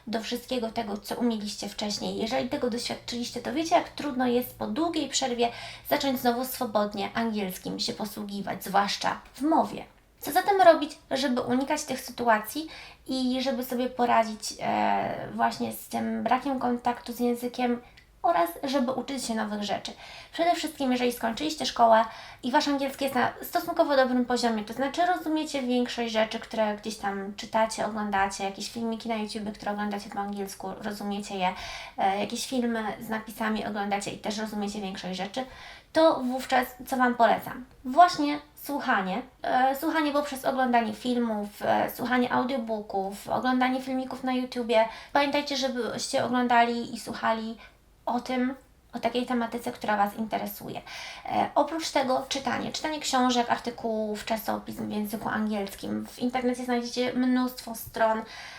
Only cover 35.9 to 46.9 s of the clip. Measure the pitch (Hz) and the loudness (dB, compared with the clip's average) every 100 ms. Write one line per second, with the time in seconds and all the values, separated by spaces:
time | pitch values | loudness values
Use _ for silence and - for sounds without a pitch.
35.9 | 311 320 269 247 262 - 254 247 - - | 6 6 6 0 -2 2 2 2 -4 -4
36.9 | 254 247 240 220 - - 254 247 - 254 | 2 4 6 6 4 -2 -10 -14 -12 2
37.9 | 285 359 349 294 294 - - - 285 247 | 8 8 8 0 0 -6 -14 -6 -2 2
38.9 | 214 185 202 254 - - 254 262 269 320 | 2 2 -2 -6 -8 0 4 4 2 0
39.9 | 320 294 285 285 254 - 262 254 240 220 | 2 2 2 0 -2 -2 2 4 4 2
40.9 | 214 247 240 233 214 208 - 208 214 - | -2 0 2 2 0 -4 -4 2 2 2
41.9 | - 247 247 247 247 254 269 226 214 208 | -2 0 2 2 2 0 -2 -2 -4 -4
42.9 | 196 190 202 - 226 247 254 254 262 269 | -2 -2 -6 -2 0 2 2 2 0 -2
43.9 | 262 254 254 254 254 254 247 226 220 226 | -4 -4 -6 -2 -2 -2 -4 2 4 4
44.9 | - - - 285 285 285 277 262 240 220 | 0 -2 2 2 2 0 -2 -2 -2 -4
45.9 | - - - 233 247 247 240 240 233 233 | -4 -2 0 2 2 4 6 6 2 -4